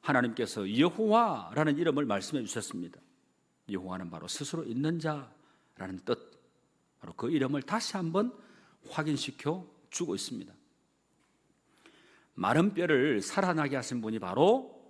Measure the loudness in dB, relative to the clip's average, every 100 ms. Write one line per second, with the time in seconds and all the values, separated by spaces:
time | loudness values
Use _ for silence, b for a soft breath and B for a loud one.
0 | 2 2 2 0 -4 -4 -2 2 2 4
1 | 4 4 4 0 -4 2 2 4 2 2
2 | 0 -2 -2 -4 -4 -6 -6 -8 -10 -12
3 | _ _ _ _ _ _ -8 -6 -6 -8
4 | -8 -10 -8 -8 -6 -6 -4 -2 -2 0
5 | -2 -4 -8 -20 _ _ _ _ -10 -8
6 | -4 -4 -4 -20 _ _ _ _ _ _
7 | -18 -6 -2 0 2 0 -2 -4 -2 -4
8 | 0 0 0 -4 B B B B -8 -4
9 | -2 -2 -4 -4 -4 -4 -8 _ _ -6
10 | -4 -4 -4 -8 -12 -18 _ _ _ _
11 | _ _ _ _ _ _ _ b b b
12 | b b b -2 2 6 4 2 2 4
13 | 4 2 0 0 2 2 0 -2 -4 -6
14 | -4 -4 -2 4 6 6 0 -18